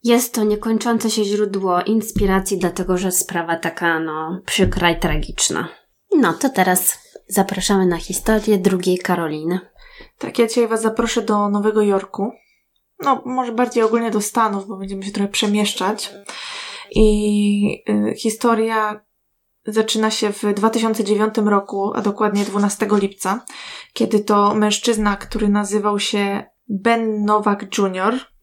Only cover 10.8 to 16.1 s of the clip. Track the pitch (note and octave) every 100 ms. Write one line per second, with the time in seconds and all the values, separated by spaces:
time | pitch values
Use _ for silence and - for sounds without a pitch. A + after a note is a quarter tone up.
10.8 | A3 A3 A#3 A#3+ G3 G#3 G#3 G#3 G#3+ G#3+
11.8 | G#3 G3 - - G#3+ - _ _ _ _
12.8 | _ _ C#4 C4 B3 B3+ A#3+ A3+ B3 A#3+
13.8 | A3 A#3 A3+ G#3+ G#3 A#3 A3 G3 G3 G3
14.8 | G3 G3 G3 G3+ G3+ - G#3 G#3 G#3 -
15.8 | F#3+ G#3+ -